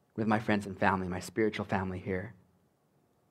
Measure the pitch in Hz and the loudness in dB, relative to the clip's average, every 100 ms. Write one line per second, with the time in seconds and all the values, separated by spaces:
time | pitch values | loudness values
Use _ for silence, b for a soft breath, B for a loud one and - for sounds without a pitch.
0 | _ - 110 107 107 104 98 92 101 95 | _ -4 2 2 4 0 0 2 2 4
1 | 92 90 92 101 110 107 104 101 95 92 | 0 -6 -6 0 0 0 -2 -2 -2 -4
2 | 104 92 110 - _ _ _ _ _ _ | -4 -4 -6 -14 _ _ _ _ _ _
3 | _ _ _ | _ _ _